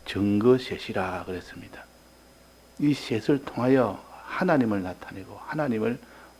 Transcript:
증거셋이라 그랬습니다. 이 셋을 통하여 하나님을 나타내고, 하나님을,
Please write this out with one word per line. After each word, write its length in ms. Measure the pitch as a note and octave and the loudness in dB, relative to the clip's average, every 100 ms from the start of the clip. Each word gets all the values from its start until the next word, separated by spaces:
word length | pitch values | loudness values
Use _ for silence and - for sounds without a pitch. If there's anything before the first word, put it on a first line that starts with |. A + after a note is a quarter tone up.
| - | -8
증거셋이라 1200 | G2 G2+ G#2 A#2 B2+ B2+ - - G#2+ F#2 F2+ E2+ | -2 2 4 6 6 2 -8 -6 -4 -4 -6 -6
그랬습니다. 600 | F2+ - - - - - - - - - - - - - - | -8 -10 -18 -18 -18 -20 -20 -20 -20 -20 -20 -20 -20 -20 -2
이 160 | D3 | 0
셋을 500 | C#3 - A2 - C#3+ - | 0 0 -2 2 0 0
통하여 540 | - B2+ C3+ A2+ F#2 - - - | -2 4 6 4 0 -12 -18 -10
하나님을 580 | - F#3 D#3 A#2 G2+ | -2 2 4 4 0
나타내고, 520 | F#2 - - G2 F#2+ G2+ | -4 -10 -14 -16 -16 -16
하나님을, 600 | - D#3 C#3+ A2+ A2 B2+ - - - | -8 -4 -2 0 0 -2 -10 -20 -20